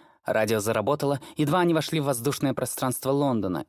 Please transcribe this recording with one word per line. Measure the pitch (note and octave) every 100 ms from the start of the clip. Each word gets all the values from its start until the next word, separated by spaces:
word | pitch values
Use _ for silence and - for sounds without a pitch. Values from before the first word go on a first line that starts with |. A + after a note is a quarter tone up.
| - _ -
Радио | A2 G#2+ A2
заработало, | A2 A2+ G2+ D3 C#3+ C#3 - -
едва | D3 F3+
они | F3
вошли | D#3 - D#3+
в | C#3
воздушное | A#2+ C3 - C#3
пространство | - B2+ - C3 - C3
Лондона, | C#3+ C#3+ A2+ F#2+ D#2+